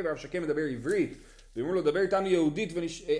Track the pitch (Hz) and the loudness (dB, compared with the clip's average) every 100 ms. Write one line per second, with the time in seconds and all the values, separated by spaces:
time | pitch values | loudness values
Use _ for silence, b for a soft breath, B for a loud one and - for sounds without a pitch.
0 | 170 147 - 180 160 147 156 120 127 202 | -4 -4 -6 -4 -2 0 -2 -4 -2 0
1 | 151 - B B B 113 139 185 147 165 | 0 -4 B B B -6 -2 0 2 2
2 | 190 196 196 180 156 151 214 170 170 - | 2 2 4 4 4 2 -2 -2 -6 -6
3 | 175 | -2